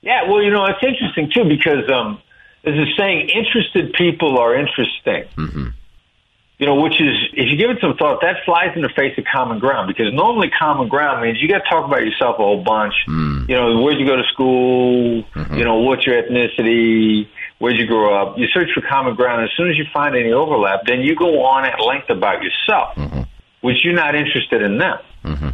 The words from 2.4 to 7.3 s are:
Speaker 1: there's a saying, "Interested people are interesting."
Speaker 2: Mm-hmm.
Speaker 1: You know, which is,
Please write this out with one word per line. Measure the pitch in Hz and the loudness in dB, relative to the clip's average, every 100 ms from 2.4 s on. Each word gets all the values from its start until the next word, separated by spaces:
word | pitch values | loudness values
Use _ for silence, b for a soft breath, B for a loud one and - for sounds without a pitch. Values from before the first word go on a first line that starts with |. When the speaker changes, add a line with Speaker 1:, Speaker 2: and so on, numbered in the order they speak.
| b b | b b
Speaker 1:
there's | 151 147 | -4 -2
a | 151 - | 0 0
saying, | 196 175 - | 0 0 0
"Interested | 190 226 240 190 - 151 | -2 0 0 0 0 -2
people | - 180 151 160 131 | 0 0 2 2 4
are | 117 | 4
interesting." | 123 143 - 117 - - 92 - - | 2 0 -2 -4 -2 -4 -4 -6 -8
Speaker 2:
Mm-hmm. | 78 82 64 - - - _ _ _ _ _ _ | -8 -6 -8 -10 -18 -20 _ _ _ _ _ _
Speaker 1:
You | 143 | 0
know, | 143 | 2
which | 156 156 | 2 2
is, | 156 - - | 2 0 -4